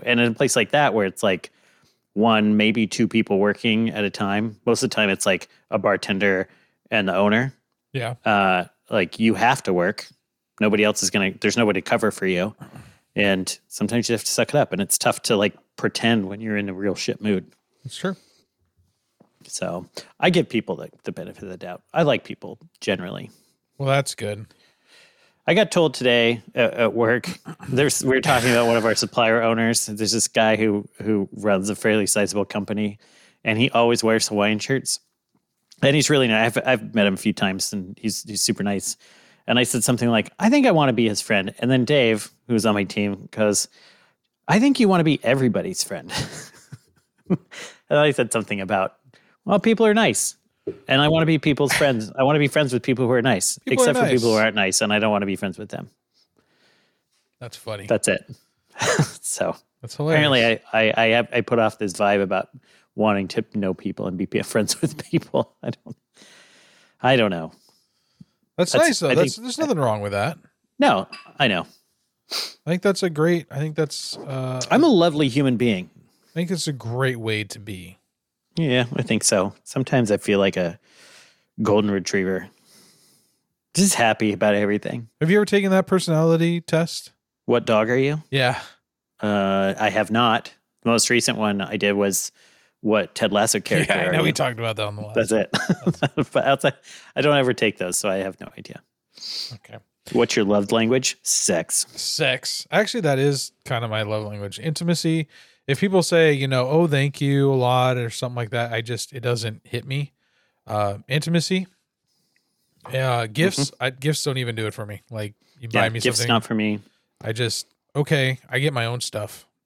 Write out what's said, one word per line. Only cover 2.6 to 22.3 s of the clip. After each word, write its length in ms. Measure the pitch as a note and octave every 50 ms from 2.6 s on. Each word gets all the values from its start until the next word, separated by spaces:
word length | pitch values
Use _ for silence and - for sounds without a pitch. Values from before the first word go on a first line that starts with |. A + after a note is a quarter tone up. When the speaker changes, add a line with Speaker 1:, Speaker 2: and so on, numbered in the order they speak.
| G#2+ G#2+ G2 A#2 A2+ G2+
Speaker 1:
two 200 | - - A#2+ G2+
people 300 | - A2+ G#2+ - G2+ F#2+
working 520 | G2+ G#2 G2+ - - A#2 G#2+ G#2+ A2+ A2+
at 140 | - G#2+ G#2
a 60 | G2
time, 500 | F#2 - G#2+ G2 G2 G#2 A2 A#2 G#2 - _
most 160 | A#2+ A#2+ G#2+ -
of 60 | A#2+
the 60 | -
time 140 | - A2 G2+
it's, 160 | G2 - -
like, 220 | G#2 F#2+ F2 - - _ _ _ _
a 60 | - G#2+
bartender 720 | F#2 G#2 G2+ F#2 - - G#2 G2 G2+ G2+ F#2+ F#2 F#2+ - _ _ _ _ _ _ _ _
and 160 | - A2 G2 F#2+
the 80 | F2+
owner. 380 | F2+ G2+ G#2 G#2+ A2 B2+ C3+ - _ _ _ _ _ _ _ -
Speaker 2:
Yeah. 220 | C3+ A#2+ A2+ B2 - _
Speaker 1:
Uh, 400 | - G#2+ G2+ G2 F#2+ F#2 F2+ F2 - _ _ _ _
like, 300 | - A2 F#2 E2+ - -
you 140 | A2+ A2+ G#2+
have 260 | F#2+ A2+ A#2 C3+ C3 -
to 100 | - F#2+
work. 340 | F2+ F2 F#2 G#2+ - - - _ _ _ _ _ _ _ _ _ -
Nobody 220 | G#2+ G#2+ G2+ G#2 G#2
else 200 | G#2+ G#2 - -
is 60 | F#2+
gonna, 200 | - G#2+ G2 F#2+ F#2 -
there's 160 | - G#2+ G2 A#2+
nobody 240 | A#2+ G#2 G2+ F#2+
to 60 | F2 -
cover 220 | B2 A2+ A2+ G#2+
for 140 | - - -
you. 300 | F#2 F#2 F2 F2+ G#2 A2 - - - - - - - - _ _ _ _
And 400 | - G#2 G2+ G2 F#2 F#2 - - - _ _
sometimes 420 | - - G#2 G2+ A#2 A#2+ A2 -
you 40 | A#2
have 100 | - -
to 80 | -
suck 180 | - - A#2+ -
it 60 | -
up, 160 | D3 C3 -
and 100 | - F2+
it's 160 | G2 - - -
tough 240 | - B2 A2 - -
to, 120 | - A#2+
like, 200 | G2+ G#2 G2+ - - _ _ _
pretend 520 | - - A2+ - - - A2+ A#2 A2+ G2 F#2
when 100 | G2 G#2
you're 160 | A2+ A2 G#2+ G#2
in 120 | G2+ G2+
a 40 | F#2
real 220 | F2+ G2 G2+ F2+
shit 260 | - - - - -
mood. 240 | G2+ G#2+ G#2 F#2 F2+ - _ _ _ _ _ _ _
Speaker 2:
It's 120 | C3 - -
true. 180 | - F#3 F#3+ - _ _ _ _ _ _ _ _ _ _ _ _ _ _ _ _ _ _ _ _ _ _ _ _ _
Speaker 1:
So 400 | - - - - F2+ E2+ F2+ F2+ - _ - - - _ _
I 100 | - F3+
give 200 | F3 F3+ C#3 -
people 260 | - A2+ G2+ - F#2
the, 140 | C#2 - - - _ _
the 80 | -
benefit 320 | F2 - - F#2 F#2+ - G2+
of 60 | G2
the 80 | F#2 F2+
doubt. 240 | - F2+ F2+ - - _ -
I 80 | D3 E3+
like 200 | D3 B2+ G#2+ -
people 340 | -